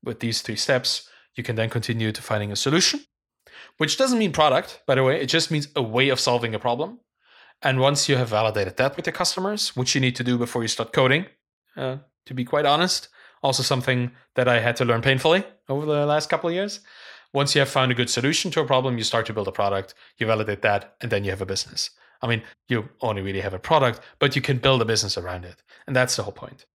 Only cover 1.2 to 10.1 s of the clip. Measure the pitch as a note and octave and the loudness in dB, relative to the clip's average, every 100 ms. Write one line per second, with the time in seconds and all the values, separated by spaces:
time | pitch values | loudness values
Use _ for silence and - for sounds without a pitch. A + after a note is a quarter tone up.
1.2 | _ - A2 A2 A#2 A#2+ A2 A#2 A2 G#2+ | _ -10 -6 -2 0 -2 -2 -2 -2 -4
2.2 | - G#2+ G#2 G2+ C3+ D#3 - C#4+ - _ | -4 -2 -2 -2 0 2 2 -2 -10 _
3.2 | _ _ _ - - _ D#3 - C4 A#3+ | _ _ _ -20 -20 _ -4 0 2 2
4.2 | G#3 C#3+ D3+ C3 - - - C3+ C3 D#3+ | 0 4 4 4 0 -10 0 2 4 2
5.2 | C3 E3 D#3+ D#3 C#3+ - A#2 A2+ C3+ B2+ | 0 0 0 -2 -4 -4 -2 2 2 2
6.2 | - A#2+ A#2 A2 B2 A#2+ E3+ A#3+ _ _ | 2 0 0 -4 -2 -4 -6 -10 _ _
7.2 | _ - - _ C#3+ C3 C3 C#3+ - C3 | _ -20 -20 _ 0 4 2 2 2 2
8.2 | A#2 G#2+ A2 G#2 F#2+ - C3 C#3 E3+ - | 2 2 2 0 -4 0 -2 0 -8 -4
9.2 | F3 - F#3+ G#3 - - B2 C3+ C3 | -4 -2 -4 -4 -6 -4 -2 2 0